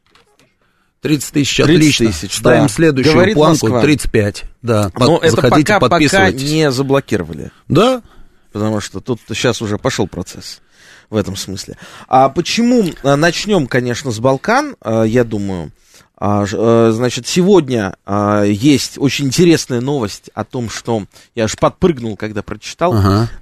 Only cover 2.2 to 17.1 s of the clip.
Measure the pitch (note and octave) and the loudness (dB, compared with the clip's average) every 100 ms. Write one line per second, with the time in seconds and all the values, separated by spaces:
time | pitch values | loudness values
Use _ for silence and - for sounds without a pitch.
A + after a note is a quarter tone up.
2.2 | G2+ - - A#2 A2+ - D#3+ C3 C#3 D#3+ | -8 -2 2 2 2 2 2 2 2 4
3.2 | F#3 F3+ D#3 D#3 A2+ A#2+ C#3 C#3+ - A2+ | 4 4 4 2 0 2 2 2 0 0
4.2 | G#2 - - - A#2 G#2+ G2+ A2+ C3+ E3 | 0 -4 -12 -8 -2 0 0 2 2 4
5.2 | D#3+ F3 B2+ C#3 D#3 G3+ - E3+ C#3+ F#3+ | 2 2 4 4 4 2 2 2 2 2
6.2 | F#3+ C3 C#3 D#3+ D3+ B2 C3+ C#3 - G2+ | 2 0 -2 0 0 0 0 -2 0 -4
7.2 | D#2+ D2 - - - D3 B3 B3 - - | -4 -12 -14 -16 -2 2 2 0 -6 -20
8.2 | - _ _ G#2 A2 G#2+ - F#2+ B2+ A#2 | -20 _ _ -6 -4 -4 -6 -10 -6 -8
9.2 | - A2 B2+ G#2+ G#2+ G#2 C3 - F#2+ - | -8 -4 -2 -2 -4 -4 -4 -2 -4 -6
10.2 | - F#2 - - _ _ - - _ G#2+ | -12 -14 -18 -20 _ _ -20 -20 _ -4
11.2 | F#2 F#2+ - F#2+ - - - - - C3 | -4 -8 -10 -12 -12 -18 -20 -20 0 2
12.2 | C3+ F3 D#3+ - A#3+ B3 F3 - C3+ C#3 | 2 0 -4 0 2 2 0 -2 0 2
13.2 | E3+ - G3+ F#3+ B2 C3 B2 A#2 C3+ A2 | 2 -2 -2 0 0 -2 -2 -4 -6 -2
14.2 | C3 C3+ - B3 D4 - A2 A2 A2 B2 | 0 0 0 -2 -2 -8 -4 0 2 2
15.2 | A#2 G#2+ G2 F#2 D2 - _ - _ _ | 0 -2 -6 -6 -10 -16 _ -20 _ _
16.2 | G2 G#2 G2+ G#2+ A2+ A#2 A2+ A2 B2 | -2 0 -2 0 2 4 4 2 -2